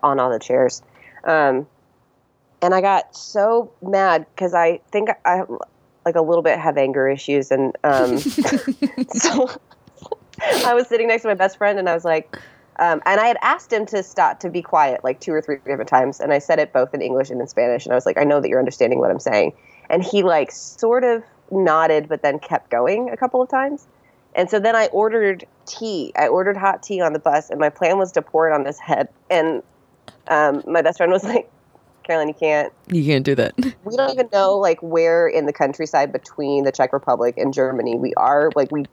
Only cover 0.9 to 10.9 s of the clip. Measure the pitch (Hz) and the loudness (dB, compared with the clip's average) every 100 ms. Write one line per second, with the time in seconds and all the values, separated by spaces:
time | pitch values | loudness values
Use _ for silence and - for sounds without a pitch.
0.9 | _ - - - 156 143 131 147 _ _ | _ -20 -8 -2 2 2 0 -4 _ _
1.9 | _ _ _ _ _ _ _ 180 185 196 | _ _ _ _ _ _ _ 0 2 2
2.9 | 190 - - - 208 208 233 233 _ 185 | 0 -2 -14 -6 0 2 2 -2 _ -4
3.9 | 196 190 165 160 - 185 175 170 170 - | 0 2 0 -2 -6 -2 2 2 0 -4
4.9 | 208 208 - - 185 180 117 - _ _ | -2 -2 -2 0 0 -2 -10 -12 _ _
5.9 | _ 170 170 160 170 160 160 156 143 135 | _ -2 0 2 2 2 0 0 0 0
6.9 | 139 135 139 - 143 131 135 135 - 151 | 0 0 -2 -2 -2 0 0 0 0 0
7.9 | 135 127 123 254 302 - 277 - - 285 | 2 2 0 -2 -2 -2 -2 -4 -4 -6
8.9 | - - 240 339 269 254 - _ _ _ | -4 -6 -4 -2 0 -2 -4 _ _ _
9.9 | _ - - _ - 605 - 247 240 247 | _ -12 -12 _ -6 -2 0 2 2 2